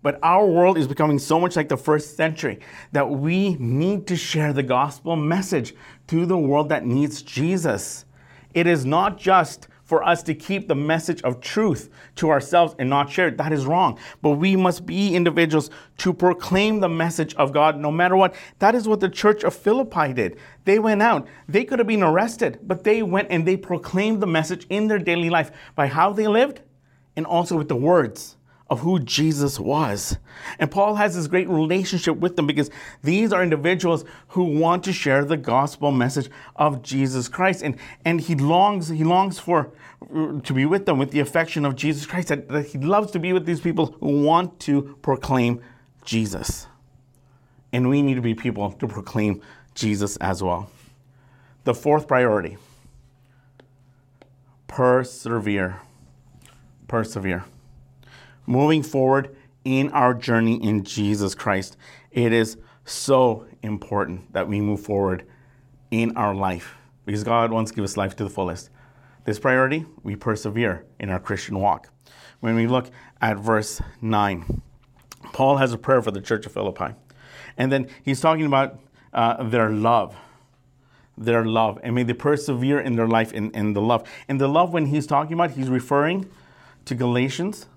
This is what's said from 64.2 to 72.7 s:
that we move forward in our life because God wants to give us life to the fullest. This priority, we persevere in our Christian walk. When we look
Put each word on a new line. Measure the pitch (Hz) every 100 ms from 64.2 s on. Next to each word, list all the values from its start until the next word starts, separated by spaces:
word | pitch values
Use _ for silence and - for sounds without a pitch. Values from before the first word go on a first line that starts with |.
| -
that | 95 90
we | 104
move | 104 101
forward | 104 101 98 92 - - _ _ _ _ _
in | 113 117 113
our | 104
life | 98 95 87 - - _ _ -
because | 104
God | 107 117 117
wants | 113 110
to |
give | -
us | 98 101
life | 98
to | -
the | 101
fullest. | - 92 87 - _ - _ _ _
This | - 107
priority, | 139 131 131 156 160 -
we | -
persevere | 101 - 107 110 104 117 87 - _
in | 101
our | 92
Christian | - 98 - 95
walk. | 98 76 - _ _ - - _
When | 117
we | 113
look | 113